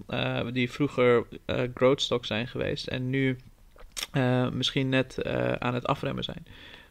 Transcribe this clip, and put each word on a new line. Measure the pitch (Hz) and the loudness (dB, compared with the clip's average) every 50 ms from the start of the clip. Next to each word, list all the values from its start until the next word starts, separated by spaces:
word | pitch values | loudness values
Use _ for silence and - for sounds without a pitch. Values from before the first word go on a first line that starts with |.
| - | -10
eh, | - - 123 123 127 131 131 113 117 123 | -6 -4 -2 -2 -2 -2 -2 -2 -2 0
die | 127 123 120 | 0 0 0
vroeger, | - - 147 135 - - 123 123 120 117 101 - - - - | 2 0 0 0 2 4 6 6 6 6 4 0 -10 -14 -6
eh, | - - 127 127 123 123 | -4 -2 -2 -2 -2 0
growth | - 131 127 143 - | 4 6 6 6 4
stock | - - 123 123 - | 2 0 -2 -2 -2
zijn | - 110 107 120 120 | -2 -2 -2 -4 -4
geweest | - 123 - - - - - | -4 -4 -2 -2 -2 -4 -4
en | - - 127 127 127 | -6 -4 -4 -2 -2
nu, | 131 135 135 131 127 123 - - - - - - - - - - - - - - - | 0 2 2 2 0 -2 -6 -20 -20 -20 -20 -20 -20 -20 -20 -14 -10 -10 -10 -4 0
eh, | 143 127 123 127 127 127 123 | 2 2 4 4 4 2 0
misschien | - 123 127 - - 143 135 131 | 0 -2 -2 0 0 0 0 2
net, | 131 131 127 127 - - | 2 0 0 0 -4 -6
eh, | - - 123 123 123 123 123 | -4 -2 0 0 0 0 0
aan | - - 123 123 | 0 -2 -2 -2
het | 123 - | -2 0
afremmen | - 143 - - 139 127 - 120 | -2 -2 -2 -2 -6 -4 -4 -6
zijn. | - - - - - - - - - - - - - | -6 -8 -10 -14 -18 -20 -20 -20 -20 -20 -20 -20 -20